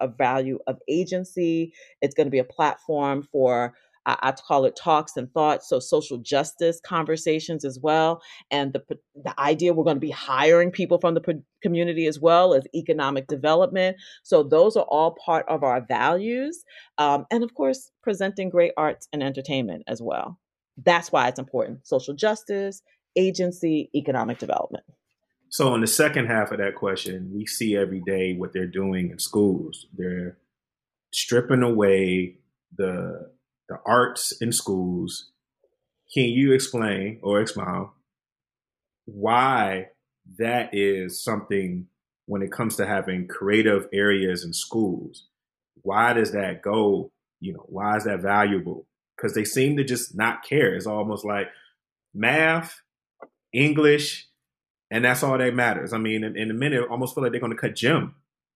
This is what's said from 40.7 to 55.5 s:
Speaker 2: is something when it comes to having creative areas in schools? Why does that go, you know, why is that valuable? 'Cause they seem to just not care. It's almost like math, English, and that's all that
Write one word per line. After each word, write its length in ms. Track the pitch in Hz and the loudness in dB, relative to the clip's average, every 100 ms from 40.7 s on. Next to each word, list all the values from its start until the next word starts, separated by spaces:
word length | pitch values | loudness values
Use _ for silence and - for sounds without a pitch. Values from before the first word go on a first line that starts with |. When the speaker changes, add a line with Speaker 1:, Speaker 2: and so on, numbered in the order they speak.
Speaker 2:
is 500 | 101 101 95 90 - | 0 2 0 -2 -8
something 640 | - 107 101 101 92 90 90 _ _ _ - | -4 -4 -2 -2 -2 -6 -10 _ _ _ -10
when 160 | 101 | -6
it 100 | 98 | -6
comes 240 | - 113 - | -4 -4 -2
to 100 | 101 | -2
having 440 | 101 92 92 90 | -2 -2 -4 -6
creative 580 | - 98 107 107 98 - | -6 0 4 4 2 0
areas 500 | 98 101 98 95 90 | 0 2 2 0 -2
in 80 | 87 | -6
schools? 800 | 82 - 113 104 85 - - _ _ _ _ _ _ | -8 -6 -2 -2 -2 -10 -18 _ _ _ _ _ _
Why 280 | 95 101 117 | -2 2 4
does 220 | 117 101 | 4 0
that 300 | 101 92 85 | 0 -4 -6
go, 500 | 101 110 104 95 - _ _ - | -2 2 2 2 -2 _ _ -14
you 140 | 92 | -12
know, 120 | 85 - | -12 -12
why 260 | 95 104 107 | -6 -2 -2
is 80 | |
that 160 | 107 95 | -2 -2
valuable? 680 | 95 101 101 98 85 78 - _ _ - | 0 2 2 0 -4 -10 -14 _ _ -8
'Cause 160 | 110 | -4
they 120 | 107 107 | -2 -2
seem 320 | 131 135 147 | 0 0 0
to 80 | 127 | -2
just 320 | 120 - 92 | -4 -6 -2
not 260 | 113 - | -2 -2
care. 320 | - 143 120 90 | -4 0 0 0
It's 120 | 104 | -4
almost 360 | 107 107 101 | -4 -4 -6
like 240 | 104 101 92 - _ _ _ _ _ | -6 -6 -6 -12 _ _ _ _ _
math, 680 | 98 117 151 160 165 165 - _ _ _ - - _ _ | -2 0 2 2 0 -4 -14 _ _ _ -20 -20 _ _
English, 720 | 120 147 151 151 147 147 - - _ _ _ _ _ - | 0 2 4 4 4 0 -8 -14 _ _ _ _ _ -6
and 140 | 113 123 | 0 2
that's 180 | 135 | 2
all 140 | 143 131 | 0 2
that 180 | 127 | 0